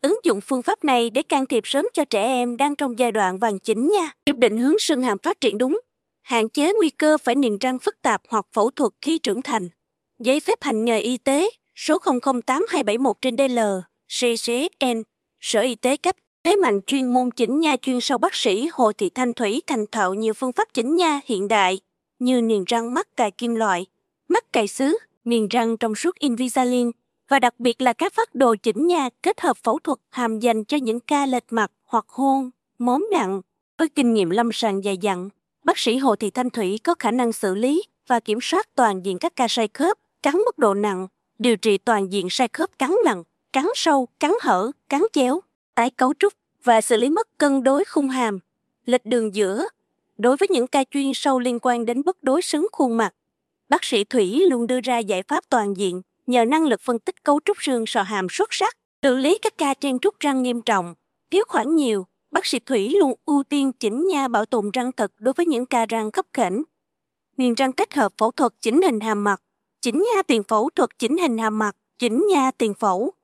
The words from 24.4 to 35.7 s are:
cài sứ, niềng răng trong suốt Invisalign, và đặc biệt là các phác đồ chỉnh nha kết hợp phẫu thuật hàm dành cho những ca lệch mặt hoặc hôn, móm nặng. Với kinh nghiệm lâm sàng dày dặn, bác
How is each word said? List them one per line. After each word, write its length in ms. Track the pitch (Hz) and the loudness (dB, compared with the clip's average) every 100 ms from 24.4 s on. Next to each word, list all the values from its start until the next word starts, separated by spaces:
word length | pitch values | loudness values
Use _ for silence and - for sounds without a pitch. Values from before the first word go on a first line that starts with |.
| - | 0
cài 140 | - 208 | -2 -2
sứ, 300 | - 277 427 - _ | -2 -2 -2 -6 _
niềng 240 | - 233 208 | -2 -2 0
răng 300 | 240 226 226 | 0 0 0
trong 180 | 233 208 | -2 -2
suốt 200 | 339 - | -4 -2
Invisalign, 720 | 294 233 254 269 254 247 240 233 _ _ _ | -2 -2 -2 0 0 0 -2 -4 _ _ _
và 100 | - | 2
đặc 200 | 240 - | 2 0
biệt 220 | 240 233 | -2 0
là 120 | 254 | 0
các 200 | 233 370 | 0 -2
phác 220 | - 453 - | -2 -4 2
đồ 200 | 254 220 | 2 2
chỉnh 320 | - 196 320 | 0 0 0
nha 220 | 349 262 _ | 2 -2 _
kết 180 | - 440 | -4 0
hợp 160 | 339 - | -2 -2
phẫu 220 | - 294 | 0 -2
thuật 200 | - 277 _ | -2 -6 _
hàm 300 | - 240 220 | -4 -4 0
dành 240 | 240 220 | 0 0
cho 140 | 214 294 | 0 -2
những 220 | 247 233 | -2 -4
ca 260 | - 285 285 | -2 0 0
lệch 280 | 254 - | -2 -2
mặt 180 | 226 208 _ _ | -2 -2 _ _
hoặc 200 | 233 - | -4 -4
hôn, 420 | - 269 269 254 - _ _ | -2 0 0 -2 -12 _ _
móm 280 | 240 254 415 | 0 0 2
nặng. 300 | 381 196 196 - _ _ _ | 0 0 -4 -8 _ _ _
Với 120 | 320 | -4
kinh 240 | - 247 | 2 2
nghiệm 160 | 226 175 | 2 2
lâm 200 | 190 233 | 0 0
sàng 280 | 208 226 196 | 0 -2 -2
dày 160 | 196 190 | -4 -2
dặn, 320 | 208 180 185 _ _ _ | -2 -4 -6 _ _ _
bác 140 | 294 | -2